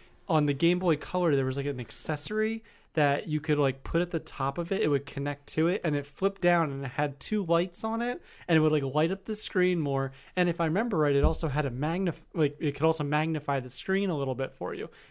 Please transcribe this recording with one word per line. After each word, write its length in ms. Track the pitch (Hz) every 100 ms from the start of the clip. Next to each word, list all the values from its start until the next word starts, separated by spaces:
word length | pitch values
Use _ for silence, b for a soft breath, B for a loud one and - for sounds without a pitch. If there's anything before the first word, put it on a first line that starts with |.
| b b -
on 160 | 160 147
the 80 |
Game 260 | 135 165 180
Boy 160 | 180 151
Color, 380 | - 185 175 139
there 100 | 131
was, 120 | 135
like, 80 | 139
an 140 | 123
accessory 840 | 120 - - 151 - 214 220 220 b b b -
that 300 | 143 139 -
you 120 | 151
could, 200 | 151 147
like, 240 | 139 135
put 180 | - 165
at 80 | 175
the 80 | 165
top 380 | - - 135 143
of 140 | 170
it. 100 | 196
It 60 | 160
would 180 | 143 139
connect 400 | - 143 143 -
to 140 | - 165
it, 140 | 185
and 120 | 160 147
it 80 | 139
flipped 340 | - 196 -
down, 300 | 175 175 156
and 120 | 139
it 60 | 135
had 260 | - 147 135
two 260 | - 214 170
lights 380 | 170 185 -
on 180 | 220 226
it, 200 | 240 247 B B -
and 100 | 160
it 20 |
would, 120 | 156
like, 100 | 151
light 280 | 135 139 165
up 120 | 190 -
the 100 | 208
screen 440 | - 196 180 180
more. 320 | 143 135 135 b b -
And 140 | 180
if 100 | 170
I 60 | 160
remember 320 | 170 240 170
right, 180 | 147 139
it 80 |
also 240 | 151 165 160
had 200 | 139 143
a 20 |
magnif-, 520 | 123 151 175 190 - -
like, 240 | - 147 147
it 140 | 156
could 120 | 139 160
also 180 | 160
magnify 560 | 143 147 160 156 - 139
the 100 | 127
screen 400 | - - 190 196
a 80 | 151
little 160 | 135
bit 180 | 123 131
for 220 | - -
you. 160 | 78 - b b